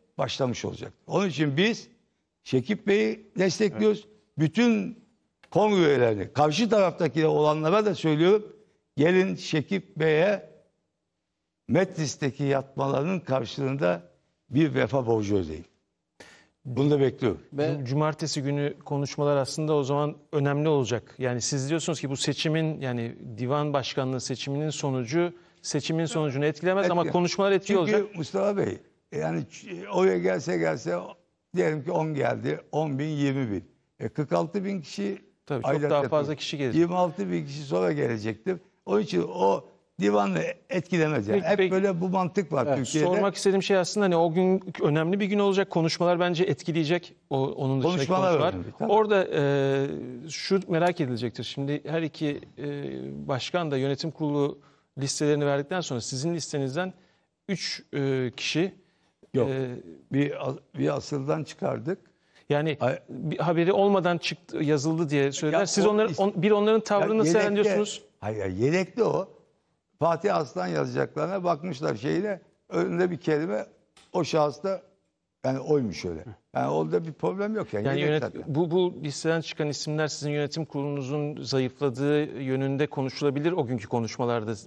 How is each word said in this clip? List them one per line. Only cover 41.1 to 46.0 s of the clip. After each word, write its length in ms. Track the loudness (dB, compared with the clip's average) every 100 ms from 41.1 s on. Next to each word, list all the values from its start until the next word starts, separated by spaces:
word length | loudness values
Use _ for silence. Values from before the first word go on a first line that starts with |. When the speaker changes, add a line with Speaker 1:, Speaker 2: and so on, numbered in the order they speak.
| 2 0
Speaker 1:
yani. 100 | 0
Speaker 2:
Peki, 100 | 2
Speaker 1:
Hep 80 | 2
Speaker 2:
peki. 120 | 4
Speaker 1:
böyle 280 | 2 2 0
bu 80 | 0
mantık 440 | 0 0 -2 0
var 140 | 0 2
Speaker 3:
Evet, 100 | 0
Speaker 1:
Türkiye'de. 280 | 0 2 2
Speaker 2:
Sormak 260 | 4 2
istediğim 280 | 2 2 2
şey 140 | 4 2
aslında 280 | 2 2
hani 120 | 2 4
o 160 | 4
gün 300 | 4 4 2 0 0
önemli 380 | 2 2 2 0
bir 60 | 0
gün 120 | 2
olacak. 320 | 2 2 2
Konuşmalar 500 | 2 0 2